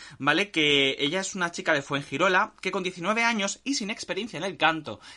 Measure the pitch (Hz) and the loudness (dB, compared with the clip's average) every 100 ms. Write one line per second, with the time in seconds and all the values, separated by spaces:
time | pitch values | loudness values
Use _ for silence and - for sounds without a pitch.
0 | - - 135 156 202 - 151 143 135 - | -16 -2 2 2 2 2 4 6 4 2
1 | 143 185 185 190 175 170 185 151 139 139 | -2 -2 -4 -4 -4 -2 0 0 0 -4
2 | 143 139 185 185 214 - 185 190 180 180 | -4 0 4 4 2 -2 -6 -4 -4 -4
3 | 170 220 233 226 196 - - 277 202 226 | -2 0 2 2 -2 -4 -4 -4 -4 -6
4 | - 180 226 147 190 147 156 160 151 104 | -6 -6 -6 -6 -6 2 2 2 -4 -12
5 | - | -14